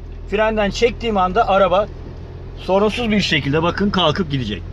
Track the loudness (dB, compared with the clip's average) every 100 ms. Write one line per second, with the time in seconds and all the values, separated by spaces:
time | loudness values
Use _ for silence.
0 | -14 -14 -4 0 0 2 0 2 0 0
1 | -2 0 2 2 4 4 4 4 0 -6
2 | -14 -14 -14 -14 -14 -10 0 2 2 0
3 | 0 0 2 0 0 0 0 0 0 2
4 | 2 2 0 -2 -2 -6 -8